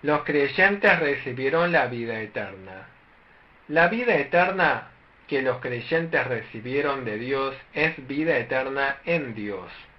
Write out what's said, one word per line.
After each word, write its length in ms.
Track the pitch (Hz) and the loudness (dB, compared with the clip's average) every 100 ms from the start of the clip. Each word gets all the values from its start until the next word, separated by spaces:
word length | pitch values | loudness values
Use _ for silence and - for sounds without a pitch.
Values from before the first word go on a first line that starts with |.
Los 220 | 139 151 | 2 0
creyentes 760 | - 147 143 - 196 202 202 175 | 2 2 2 4 4 6 4 4
recibieron 720 | 151 139 139 123 131 160 175 | 2 -2 -4 -4 0 2 4
la 160 | 165 123 | 2 2
vida 300 | 120 117 113 | -2 -6 -6
eterna. 640 | 107 - 101 95 95 95 - - _ _ _ - _ - - | -6 -6 -8 -10 -16 -18 -18 -20 _ _ _ -20 _ -20 -2
La 200 | 151 175 | 4 4
vida 260 | 226 240 | 4 2
eterna 760 | 170 139 175 185 190 165 117 - - _ _ - | 2 4 4 4 4 2 2 -6 -20 _ _ -4
que 140 | 139 | 0
los 160 | 131 117 | 0 -2
creyentes 680 | 127 120 113 165 165 160 127 | -4 -8 -2 -2 0 -2 0
recibieron 760 | 117 110 113 113 135 143 135 | -4 -6 -12 -4 -2 0 -2
de 140 | 120 107 | -4 -6
Dios 360 | 123 135 135 135 - | -4 -2 -2 -6 -10
es 320 | 156 156 165 131 | -2 -2 -2 -8
vida 320 | 139 160 139 | -2 0 0
eterna 580 | 117 131 131 135 139 139 | 0 -2 -2 -2 -2 -4
en 300 | - 170 135 | -2 -2 -2
Dios. 360 | 107 104 95 87 - - | -8 -8 -8 -10 -18 -20